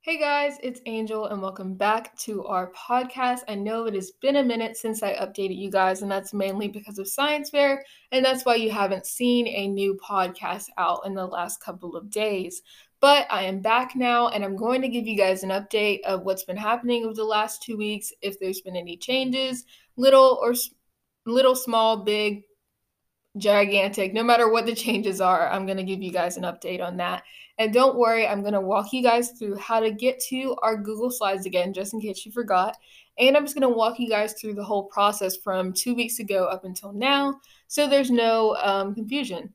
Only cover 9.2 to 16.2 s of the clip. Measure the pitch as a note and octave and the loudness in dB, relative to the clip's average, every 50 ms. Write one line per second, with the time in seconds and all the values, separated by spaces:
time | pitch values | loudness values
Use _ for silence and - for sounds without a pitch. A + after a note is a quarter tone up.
9.2 | B3 B3 A#3+ A#3+ A#3+ A3+ - G3+ G3 G3 G3 G3 G3 G3 G3 G3 - - G#3 G3 | 2 2 2 2 2 0 -2 -4 -4 -4 -2 0 0 0 -2 -2 -6 -4 0 0
10.2 | F#3 F3+ F3+ - F#3 F3 F3+ G#3 G#3 - - - F3+ E3+ F3+ - - G3 F#3+ F#3+ | 0 0 -4 -8 -6 -6 -6 -6 -8 -12 -4 -2 0 0 0 -2 -4 -8 -6 -6
11.2 | F#3 F3+ - - F3 G3 - - - - F#3 F3+ F3+ F3 F3 E3+ G#3+ G#3 - G#3 | -8 -6 -6 -6 -6 -6 -8 -10 -10 -14 -14 -12 -12 -12 -12 -12 -12 -8 -4 -2
12.2 | G#3+ G#3+ G#3 F#3+ F3+ E3+ F#3 - _ _ - - - _ _ _ - C#4 C#4+ C#4+ | -2 0 -2 -2 -6 -6 -10 -14 _ _ -20 -20 -20 _ _ _ 6 8 8 6
13.2 | B3 - F#3+ G3 F#3+ F#3 F#3+ G3 F#3+ A3 A3+ A#3+ B3+ B3+ - C4 B3 A#3+ A#3+ A#3+ | 6 2 -2 -2 -2 -2 -4 -2 2 2 2 2 2 0 -2 -2 0 2 4 4
14.2 | A#3+ A#3 - G#3+ G#3 F#3+ G3 F#3+ A3 A3+ B3+ C4 C4 C4 A3+ A#3+ A3+ A3+ A3 G3+ | 2 2 0 -2 -4 -4 -4 -4 -2 0 0 0 0 -2 -2 -4 -4 -2 2 2
15.2 | G3 F#3+ F#3+ F#3+ F#3+ F#3+ F#3+ G3+ G3+ - - G#3+ G#3 G#3 G3 F#3 - G3 F#3+ F#3 | 4 4 2 0 -2 -2 -2 -4 -4 -2 0 0 2 2 0 -2 -2 -4 -4 -2